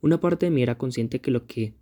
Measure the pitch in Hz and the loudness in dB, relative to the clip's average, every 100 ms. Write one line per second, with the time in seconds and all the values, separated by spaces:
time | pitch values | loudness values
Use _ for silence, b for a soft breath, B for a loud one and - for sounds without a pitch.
0 | 156 165 175 165 180 147 123 120 131 123 | 2 2 2 0 0 2 0 0 -4 -4
1 | 117 127 - 120 - - 107 - | -4 -4 -2 -2 -4 -6 -6 -6